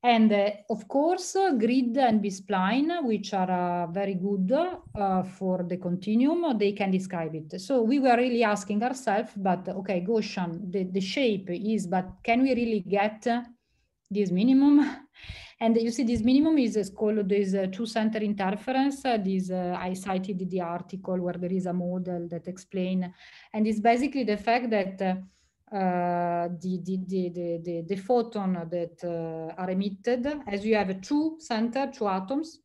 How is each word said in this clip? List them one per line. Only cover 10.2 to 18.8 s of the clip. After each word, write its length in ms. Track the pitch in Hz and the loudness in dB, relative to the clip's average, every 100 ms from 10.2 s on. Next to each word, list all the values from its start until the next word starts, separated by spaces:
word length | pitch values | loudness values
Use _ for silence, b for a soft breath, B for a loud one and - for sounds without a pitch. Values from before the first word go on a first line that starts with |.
| 214 - 175 165 196 | 0 -4 -6 -6 -6
the, 140 | 190 185 | -4 -2
the 160 | 190 | -2
shape 500 | 190 - 254 202 196 | -2 0 2 0 -4
is, 340 | 175 202 220 185 | -6 -2 -2 0
but 220 | 185 185 - | -2 -2 -8
can 180 | - 233 | 0 2
we 140 | 262 247 | 4 2
really 240 | 233 214 | 0 -2
get, 480 | 175 196 208 214 247 | 0 0 0 -2 -2
uh, 160 | 240 240 - _ _ _ _ _ | -2 -4 -18 _ _ _ _ _
this 220 | 196 196 | -2 0
minimum? 500 | 180 226 269 285 294 | 4 6 6 8 6
<laughs> 260 | 277 - - B B B B B | 4 -2 -16 B B B B B
And 140 | 226 226 | 2 4
you 140 | 226 | 2
see, 100 | 233 | 0
this 200 | 240 233 | 0 2
minimum 340 | 220 262 311 311 | 4 6 6 4
is, 180 | 233 214 | 4 2
is 140 | 196 | -4
called 400 | - 214 214 196 | -2 0 0 2
this, 240 | 202 196 | 2 2
uh, 140 | 190 190 | 0 -2
two-center 460 | 190 226 226 220 220 | -4 -4 0 0 0
interference. 880 | 208 202 185 196 - 262 | -2 0 -2 -2 -2 0